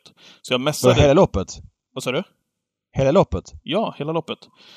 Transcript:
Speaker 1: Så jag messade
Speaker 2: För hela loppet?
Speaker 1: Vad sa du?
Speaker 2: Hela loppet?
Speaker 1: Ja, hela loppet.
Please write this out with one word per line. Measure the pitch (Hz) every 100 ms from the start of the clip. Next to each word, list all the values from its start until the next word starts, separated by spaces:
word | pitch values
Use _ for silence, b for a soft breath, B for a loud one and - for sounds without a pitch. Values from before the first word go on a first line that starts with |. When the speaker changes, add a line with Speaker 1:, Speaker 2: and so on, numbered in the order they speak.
| _ B B B
Speaker 1:
Så | -
jag | 127
messade | 139 147 127 120
Speaker 2:
För |
hela | 143
loppet? | 156 175 95 90 - - _ _
Speaker 1:
Vad | 131
sa | 123
du? | 131 - _ _ _ _ _ _
Speaker 2:
Hela | - 135
loppet? | 185 - 92 - -
Speaker 1:
Ja, | - 180 214 -
hela | 147
loppet. | 165 - 110 - B B